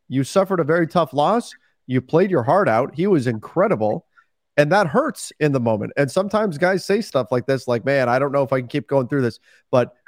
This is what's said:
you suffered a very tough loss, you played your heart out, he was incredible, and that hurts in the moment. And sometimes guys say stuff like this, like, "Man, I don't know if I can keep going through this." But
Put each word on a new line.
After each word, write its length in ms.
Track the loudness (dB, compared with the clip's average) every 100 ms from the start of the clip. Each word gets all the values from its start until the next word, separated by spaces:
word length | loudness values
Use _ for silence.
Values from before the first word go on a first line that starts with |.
| -6
you 160 | -4
suffered 380 | 0 0 0 0
a 20 |
very 240 | 0 0 0
tough 240 | 0 0
loss, 420 | 0 0 0 -4 -12 _ _ -4
you 120 | -4
played 320 | 0 2 2
your 120 | 0
heart 260 | 2 2 2
out, 260 | 2 0 -2
he 120 | 0
was 200 | 0 0
incredible, 800 | -4 -4 -2 0 0 -2 -4 -10 _ _ _ _ 0
and 140 | 2
that 140 | 2 2
hurts 440 | 0 -2 -4 -12 -4
in 140 | 0
the 60 | 0
moment. 340 | 0 -2 -2 -2
And 160 | -2
sometimes 460 | -2 -2 -2 -2 -2
guys 260 | 0 0
say 160 | 0 -2
stuff 320 | -2 -2 -2
like 140 | -2 -2
this, 200 | -2 -2
like, 200 | -2 0
"Man, 240 | 0 2
I 100 | 2
don't 140 | 0
know 100 | 0
if 80 | 0
I 80 | -2
can 80 | -2
keep 200 | -6 -2
going 200 | -2 0
through 140 | 0
this." 180 | -2 -4 _ _ _
But 220 | 0 0 -4